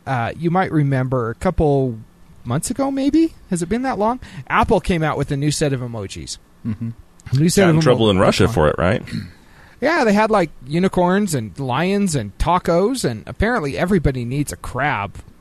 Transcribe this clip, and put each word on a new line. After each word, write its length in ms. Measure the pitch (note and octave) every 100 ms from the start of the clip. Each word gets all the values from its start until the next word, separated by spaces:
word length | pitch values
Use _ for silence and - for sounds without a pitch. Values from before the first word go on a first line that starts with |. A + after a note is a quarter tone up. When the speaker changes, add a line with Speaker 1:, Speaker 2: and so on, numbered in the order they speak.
| -
Speaker 1:
uh, 260 | C3 A2+ -
you 140 | E3
might 200 | F3 F#3
remember 580 | D#3 C#3+ C3+ B2+ C3 A2+
a 40 |
couple 640 | A#2 F#3+ F3 D#3+ C#3 C3 A2+ A2+ _ - -
months 260 | - B2 -
ago, 200 | A#3+ C#4
maybe? 440 | C4+ C4+ D4+ E4 - -
Has 120 | F3+
it 60 | E3+
been 140 | A3
that 160 | C4 F#3+
long? 220 | G#3+ B3+ - - B2+
Apple 320 | E3+ A#3 G#3
came 220 | - F3
out 140 | D#3 C#3
with 140 | C#3
a 60 | C#3+
new 140 | C#3+
set 220 | C#3+ D3+
of 80 | C3+
emojis. 580 | B2 A#2 G2 - C#2+ - _ _ A#2+
Speaker 2:
Mm-hmm. 240 | G#2+ A#2 A2+ - - -
Speaker 1:
A 60 | B2+
new 120 | E3
set 140 | F3
Speaker 3:
Got 60 | F#3+
Speaker 1:
of 60 | D#3+
Speaker 3:
in 40 |
trouble 240 | D#3 A#2 A2
Speaker 1:
emo- 40 |
Speaker 3:
in 80 | F#2+
Russia 260 | A2+ -
Speaker 1:
emo- 80 | F#2
Speaker 3:
for 160 | - D2+
it, 80 | -
right? 240 | E2 A2+ - A2+ F#2 - - - - -
Speaker 1:
Yeah, 240 | C4 E4
they 80 | A#3+
had, 180 | G3+ G#3+
like, 200 | G#3+ E3+ - B2+
unicorns 680 | D#3 F#3 - F3 F#3+ G#3
and 220 | D3 A2 E2+
lions 560 | C3+ B2 F3+ G3+ G3+
and 220 | D3 G#2 -
tacos, 680 | - F3 - E3+ G3+ C4 D#3+
and 140 | A2 D#2+
apparently 500 | C3+ G#3 B3 D3 G2+
everybody 460 | F3 G3 D3 B2+
needs 280 | A#2+ C3+ C#3+
a 40 | -
crab, 600 | - B2 C#3+ A#2+ G2+ - - -